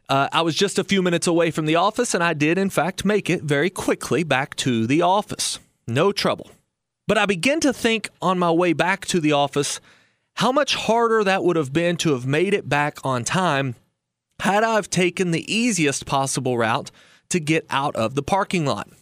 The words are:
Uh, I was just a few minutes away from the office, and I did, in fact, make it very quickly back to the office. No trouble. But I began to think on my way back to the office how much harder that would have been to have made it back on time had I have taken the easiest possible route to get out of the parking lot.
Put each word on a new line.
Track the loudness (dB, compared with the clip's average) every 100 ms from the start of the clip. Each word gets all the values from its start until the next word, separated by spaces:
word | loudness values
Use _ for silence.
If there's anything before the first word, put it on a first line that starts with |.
| -2
Uh, | 0 2
I | 0
was | 0
just | 0 0 0
a |
few | 0 0
minutes | 2 0 2
away | 2 2
from | 0
the | 0 2
office, | 2 0 -2
and | 0
I | 0
did, | 2 0 2
in | 0
fact, | 0 -2 -2
make | 0 0 0
it | -4
very | 0 0 0
quickly | -2 -4 -4 -2 -2
back | 0 -2 -2 -4
to | -2 0 2
the | 2
office. | 2 0 -2 -6 -6 -8 _ _ -4
No | 0 0
trouble. | 0 -2 -4 -8 -20 _ _ _ _ -2
But | 0
I |
began | 2 0 0 2
to | 0
think | 0 0 0 -4 _
on | -2 0
my | 2
way | 2 2
back | 2 0 -2 -2
to | 0
the | 2
office | 2 2 0 -4 -6 -14 _ _ _ _
how | -2 0
much | 2 0
harder | -2 0 2 2 2
that | 2 2
would | 2 0
have | 0
been | 0 0 0
to | 0
have | 0 0
made | 0 2
it | 0 0
back | 0 0 -4
on | -4 -4
time | -2 0 0 0 -2 -6 _ _ _ _ _ -6
had | 0 2
I | 2
have | 0 0
taken | 0 0 0 -2
the | -2 -2
easiest | -2 0 2 0 0
possible | -2 -2 0 -2 -2 0
route | 0 0 -4 -18 -20 _ _
to | -4
get | 0 -2 0
out | -2 -2 -2
of | -2
the | -2
parking | 0 -2 0 -2 -2
lot. | -4 -8 -18